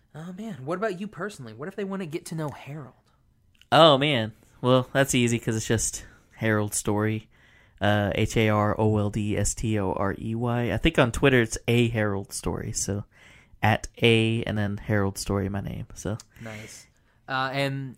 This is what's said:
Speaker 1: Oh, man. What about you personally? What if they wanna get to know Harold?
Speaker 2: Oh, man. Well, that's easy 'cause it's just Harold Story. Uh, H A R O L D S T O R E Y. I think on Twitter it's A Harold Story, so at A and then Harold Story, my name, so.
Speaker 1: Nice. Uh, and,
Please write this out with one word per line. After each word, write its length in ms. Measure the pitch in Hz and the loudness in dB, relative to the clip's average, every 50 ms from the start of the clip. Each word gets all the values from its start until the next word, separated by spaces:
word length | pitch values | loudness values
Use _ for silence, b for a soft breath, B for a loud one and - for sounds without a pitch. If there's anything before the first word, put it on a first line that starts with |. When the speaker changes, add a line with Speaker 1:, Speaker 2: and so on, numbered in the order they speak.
| _ _ - | _ _ -18
Speaker 1:
Oh, 180 | 147 160 180 185 | -16 -14 -14 -12
man. 220 | 185 214 226 190 123 127 | -12 -12 -12 -12 -10 -8
What 140 | 139 175 180 | -6 -6 -4
about 220 | 214 220 190 170 | -4 -4 -4 -6
you 80 | 208 208 | -8 -10
personally? 460 | - - 175 208 202 - 131 113 107 | -10 -10 -10 -10 -10 -12 -14 -16 -14
What 120 | 113 139 | -12 -12
if 100 | 185 - | -10 -8
they 80 | - 202 | -8 -8
wanna 220 | 190 196 190 196 | -6 -6 -6 -6
get 200 | 156 143 175 - | -8 -8 -10 -10
to 80 | - 170 | -8 -8
know 160 | 160 156 147 | -6 -6 -6
Harold? 440 | - - - - 143 160 139 120 - _ _ _ _ _ _ _ _ _ _ _ _ _ _ _ - | -8 -10 -12 -14 -14 -14 -14 -16 -20 _ _ _ _ _ _ _ _ _ _ _ _ _ _ _ 6
Speaker 2:
Oh, 240 | 139 160 165 143 | 8 10 10 8
man. 360 | 127 139 151 147 120 110 107 - _ _ _ _ _ | 6 4 2 2 0 -2 -2 -6 _ _ _ _ _
Well, 280 | - 123 127 127 120 - - | 2 4 4 4 2 2 2
that's 220 | 139 135 - - | 2 2 2 2
easy 240 | 127 120 117 117 113 | 2 2 2 2 0
'cause 180 | - - 113 | -2 -2 -4
it's 100 | 110 - | -2 -2
just 380 | - 117 107 - - - - b b b b b b _ | 0 0 0 0 -2 -6 -8 b b b b b b _
Harold 380 | - - 110 107 107 104 104 - | -4 0 0 2 2 0 -2 -4
Story. 540 | - - - 104 104 107 110 110 110 - b b b b b b b b b b - | -4 -2 -2 0 0 0 0 -2 -4 -8 b b b b b b b b b b -2
Uh, 320 | - 104 104 104 104 98 78 | 0 2 2 4 2 2 0
H 220 | - 110 104 - | 0 0 0 2
A 140 | 120 113 107 | 2 2 4
R 280 | 107 107 104 104 - - | 4 4 2 2 2 2
O 200 | 110 107 107 107 | 2 2 2 2
L 100 | 101 104 | 0 0
D 300 | 104 113 104 107 101 95 | -2 -2 -2 -2 0 0
S 160 | 101 - - | 0 -2 -2
T 240 | - - 113 107 104 | -2 -2 -2 0 0
O 140 | 98 92 80 | 0 -2 -2
R 220 | - 98 98 90 - | -2 -2 -2 -4 -4
E 160 | - 113 113 | -6 -6 -4
Y. 360 | 113 120 120 120 120 120 117 | -4 -2 -2 -2 -2 -2 -2
I 60 | 90 | -2
think 220 | 113 - 165 160 - | 0 2 2 4 4
on 140 | 139 120 113 | 4 4 2
Twitter 280 | - - 139 131 127 | 2 4 4 6 4
it's 160 | 117 110 - - - | 4 2 -2 -4 0
A 220 | - 120 120 120 113 | 2 4 4 4 2
Harold 420 | 113 110 107 104 101 98 98 - | 2 0 0 0 0 -2 -6 -8
Story, 420 | - - - 90 87 - - 110 113 | -10 -8 -6 -4 -4 -4 -6 -6 -6
so 320 | - - - 98 101 - b b b b b b b b b b - - | -6 -4 -4 -4 -6 -6 b b b b b b b b b b 0 2
at 260 | 107 113 - - - - - - | 2 2 0 -2 -8 -2 2 4
A 400 | 117 117 113 113 110 113 117 - | 4 6 4 4 2 0 -2 -4
and 160 | - - 107 | -4 -4 -2
then 180 | 104 101 101 | -4 -4 -4
Harold 400 | 104 - - 110 104 98 98 98 | -6 -4 -2 0 0 0 0 -4
Story, 320 | - - - 98 101 95 98 | -6 -4 -4 -2 -2 -2 -2
my 120 | 101 98 | -4 -6
name, 260 | 101 - - 104 110 - - | -6 -8 -10 -10 -12 -14 -14
so. 240 | - - 87 104 110 - _ _ - 113 | -10 -8 -8 -8 -8 -10 _ _ -18 -14
Speaker 1:
Nice. 440 | 113 107 107 110 110 - - - _ _ _ _ _ _ _ _ | -14 -14 -14 -14 -16 -18 -20 -20 _ _ _ _ _ _ _ _
Uh, 220 | - 135 131 131 131 131 | -8 -6 -4 -4 -4 -2
and, 440 | 139 139 139 139 135 135 131 - | -2 -2 -2 -4 -6 -8 -10 -8